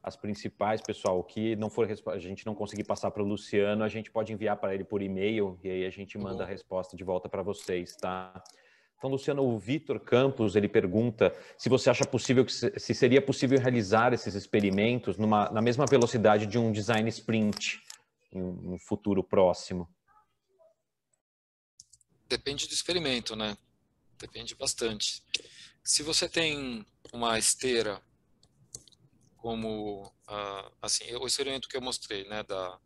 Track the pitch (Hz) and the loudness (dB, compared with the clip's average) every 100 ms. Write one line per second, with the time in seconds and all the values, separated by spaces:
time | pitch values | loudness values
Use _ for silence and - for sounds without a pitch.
0 | - - 104 101 107 - 101 110 - 104 | -14 -10 -8 -8 -8 -2 -2 -2 -4 -4
1 | 101 92 - 107 110 107 107 - 107 104 | 0 0 -2 -2 -2 -2 -2 -2 -2 -2
2 | 110 101 87 98 110 104 101 104 - 101 | -6 -8 -8 -10 -8 -6 -6 -6 -6 -4
3 | 98 107 101 101 - 104 101 107 107 110 | -4 -2 -2 -4 0 2 2 2 -2 -4
4 | 107 113 104 104 107 104 101 98 - 101 | -6 -4 -4 -4 -2 -2 -2 -4 -4 -4
5 | 98 95 208 214 98 87 92 92 92 101 | -2 -2 0 0 -2 -4 -6 -4 -4 -6
6 | 95 104 98 95 92 95 - 92 90 92 | -12 -8 -6 -6 -8 -10 -6 -6 -6 -8
7 | 92 90 87 95 92 98 - 90 90 - | -4 -4 -4 -6 -4 -6 -4 -4 -6 -8
8 | 92 92 92 95 - - _ _ _ _ | -6 -6 -10 -16 -20 -20 _ _ _ _
9 | 135 135 - 143 135 110 95 147 - 113 | -4 -2 -2 0 2 0 -2 -4 -2 -6
10 | - 120 135 135 107 101 101 113 95 104 | 4 6 6 4 2 4 4 4 4 2
11 | 120 - 92 - - - 117 123 131 117 | 2 4 2 2 -10 -6 2 4 6 2
12 | 135 120 - 123 - - 120 - - 117 | 0 0 4 4 4 0 -2 -2 -4 4
13 | 123 135 139 - 127 131 123 120 92 110 | 6 6 4 2 4 4 4 2 4 4
14 | 123 120 107 95 - 107 101 95 113 123 | 4 2 -2 -8 0 2 4 4 2 2
15 | 101 95 107 104 98 107 117 120 139 131 | -2 0 4 4 4 2 2 2 4 6
16 | 117 117 107 107 104 117 113 104 107 110 | 6 6 6 6 4 2 2 2 2 2
17 | 113 - - 113 107 - - - - - | 0 -2 -2 2 2 0 -6 -8 -14 -20
18 | _ _ _ 92 90 90 87 87 - 101 | _ _ _ -8 -8 -8 -8 -10 -4 -2
19 | 104 95 - 101 90 87 - 92 85 _ | 0 0 2 6 6 4 -4 -8 -8 _
20 | _ _ _ _ _ _ 659 _ _ _ | _ _ _ _ _ _ _ _ _ _
21 | _ _ _ _ _ _ _ - - _ | _ _ _ _ _ _ _ -20 -20 _
22 | _ _ - 120 139 143 - - - 175 | _ _ -8 -6 -4 -6 -4 -4 -2 -2
23 | 147 123 107 110 107 101 _ _ _ _ | 0 -2 -4 -6 -6 -8 _ _ _ _
24 | _ - 110 110 117 - 131 - 117 104 | _ -18 -16 -14 -14 -8 -6 -2 -4 -2
25 | - - - - - - - _ - - | -4 -6 -8 -10 -10 -20 -20 _ -2 -2
26 | 151 151 175 170 160 147 131 113 - _ | 0 -2 0 0 0 -2 -6 -10 -12 _
27 | - 120 117 110 - - 127 117 107 98 | -16 -2 0 2 2 0 0 0 0 -6
28 | - _ _ _ _ _ _ - - _ | -12 _ _ _ _ _ _ -20 -20 _
29 | _ _ _ _ 117 113 110 107 107 98 | _ _ _ _ -8 -6 -6 -6 -6 -10
30 | 98 _ - 104 101 98 - _ 107 - | -14 _ -10 -8 -6 -8 -12 _ -4 -4
31 | - 123 127 143 135 135 - 135 127 - | -4 -8 -4 -4 -4 -6 -8 -8 -6 -8
32 | - 101 98 107 101 95 90 92 | -8 -10 -8 -10 -8 -8 -8 -10